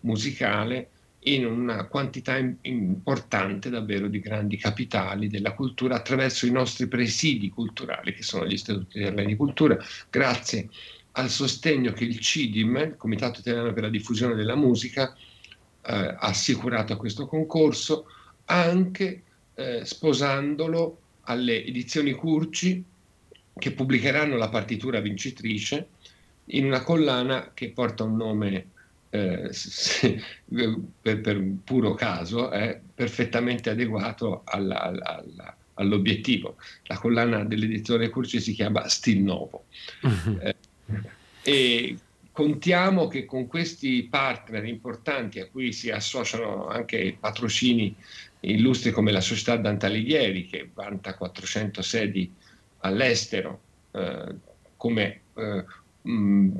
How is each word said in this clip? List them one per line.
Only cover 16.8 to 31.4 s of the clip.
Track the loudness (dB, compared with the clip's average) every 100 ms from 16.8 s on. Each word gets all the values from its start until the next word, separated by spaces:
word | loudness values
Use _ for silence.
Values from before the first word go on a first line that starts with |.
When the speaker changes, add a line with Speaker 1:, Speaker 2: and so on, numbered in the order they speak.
| -2
Speaker 1:
a | -4
questo | -6 -6 -4
concorso, | -2 0 4 4 4 -2 -2 -4 -20 -20 _ 0
anche, | 4 4 4 2 0 -4 -4 -14 _ _
eh, | -10 -6 -6
sposandolo | -6 -2 2 4 2 2 0 -2 0 2 0 -2 _ _
alle | -4 -2 0 0
edizioni | -2 -6 -4 0 0
Curci, | 0 2 2 0 0 0 0 -4 _ _ _ _ -20 _ -8
che | -6
pubblicheranno | -2 2 2 2 2 2 2
la | 0
partitura | 0 -2 -4 -2 -2
vincitrice | -2 -4 -6 -6 -4 -2 -2 -4 -6 _ -20 _ _ _ -4
in | 0 2
una | 2
collana | 2 4 4 4 2 -2 -4
che | -10 -8
porta | -2 -2 0
un | -2 0
nome, | 0 0 0 -2 -6 -20 -20 _ _
eh, | -2 0 -2 -4
s-, | -8 -8
s-, | -4 0 2 2 2 -6 -16 -8
<laughs> | -2 0 0 -6 -4
per, | 0 0
per | 2
un | 0